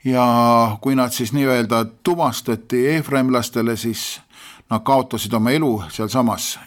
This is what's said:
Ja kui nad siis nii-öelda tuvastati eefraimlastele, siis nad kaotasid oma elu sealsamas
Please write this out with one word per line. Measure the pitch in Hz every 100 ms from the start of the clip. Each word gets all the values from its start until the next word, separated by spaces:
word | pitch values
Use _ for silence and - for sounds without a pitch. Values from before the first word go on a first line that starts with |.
| 131
Ja | 127 123 120 120 117 113 104
kui | 135 135
nad | 123 -
siis | 117 143
nii-öelda | 135 123 110 113 113 -
tuvastati | - 117 135 - - 117 - 123 135 160
eefraimlastele, | 147 139 131 123 120 120 117 110
siis | 117 107 - - _ - - - -
nad | 110
kaotasid | - 135 123 113 104
oma | 117 113 151
elu | 151 107 80
sealsamas | - 110 127 120 95 - -